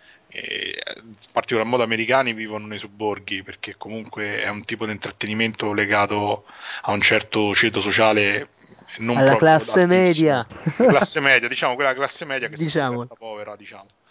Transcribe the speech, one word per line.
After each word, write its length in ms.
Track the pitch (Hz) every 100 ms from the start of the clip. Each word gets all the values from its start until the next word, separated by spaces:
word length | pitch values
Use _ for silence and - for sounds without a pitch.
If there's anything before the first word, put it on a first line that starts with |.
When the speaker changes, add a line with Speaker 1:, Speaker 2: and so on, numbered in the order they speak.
| _ _ _
Speaker 1:
eh, 500 | - - - - - - -
in 120 | 113 107 -
particolar 340 | 120 - 117 113
modo 160 | 123
americani, 500 | 113 113 113 131 127
vivono 340 | 110 110 107 107
nei 120 | 104
sobborghi, 640 | 104 101 107 98 98 98
perché 340 | 95 - - 98
comunque 640 | 104 110 104 - 104 104
è 80 | 110
un 160 | 104 -
tipo 220 | 110 110
di 60 |
intrattenimento 800 | 104 107 - 107 107 113 110 107
legato 720 | 104 101 104 101 104 104 104 - - - -
a 100 | -
un 80 | 104
certo 520 | - 110 - 110 104 95
ceto 240 | 117 101
sociale, 680 | 101 95 110 107 101 104 147 _ - - - -
non 180 | 113 123
Speaker 2:
Alla 140 | 135
Speaker 1:
proprio 180 | 117 160
Speaker 2:
classe 320 | 156 156 -
Speaker 1:
altissimo. 60 | 175 185
Speaker 2:
media. 460 | 185 160 156 131 117 - 165 -
Speaker 1:
Classe 420 | 247 143 120 156
media, 300 | 139 127 120
diciamo, 260 | 131 147 123
quella 200 | 143 131
classe 300 | 139 - 156
media 240 | 135 123
che 60 | -
Speaker 2:
Diciamo. 500 | 160 156 135 120 120
Speaker 1:
si 80 |
è 40 | 117
povera, 400 | 113 107 104 104
diciamo. 300 | 101 104 98 _ _